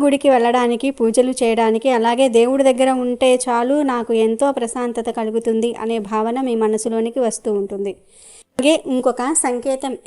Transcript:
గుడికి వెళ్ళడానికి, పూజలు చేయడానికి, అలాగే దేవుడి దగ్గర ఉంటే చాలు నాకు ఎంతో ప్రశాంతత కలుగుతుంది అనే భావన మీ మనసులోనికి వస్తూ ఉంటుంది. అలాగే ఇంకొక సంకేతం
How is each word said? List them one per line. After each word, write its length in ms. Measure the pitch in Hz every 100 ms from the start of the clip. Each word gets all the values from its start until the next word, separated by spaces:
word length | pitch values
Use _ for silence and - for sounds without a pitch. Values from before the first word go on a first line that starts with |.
గుడికి 260 | 285 277 277
వెళ్ళడానికి, 640 | 254 233 247 240 233 269
పూజలు 400 | 269 226 226 254
చేయడానికి, 580 | 254 233 226 226 220 262
అలాగే 380 | 247 226 240 269
దేవుడి 360 | 226 240 269
దగ్గర 260 | 269 240 262
ఉంటే 440 | 262 247 247 262 254
చాలు 460 | 247 233 247 285
నాకు 320 | 285 247 226
ఎంతో 380 | 226 220 226 277
ప్రశాంతత 580 | 269 233 254 240 233 226
కలుగుతుంది 680 | 226 220 220 226 226 233 -
అనే 240 | 226 226
భావన 420 | 202 214 220 247
మీ 140 | 262 226
మనసులోనికి 640 | 220 214 226 226 226 247
వస్తూ 340 | 233 214 226
ఉంటుంది. 420 | 208 196 202 196 185 _ _ - -
అలాగే 420 | _ - 262 311 -
ఇంకొక 460 | 254 254 240 247
సంకేతం 640 | 302 269 247 240 262 277 240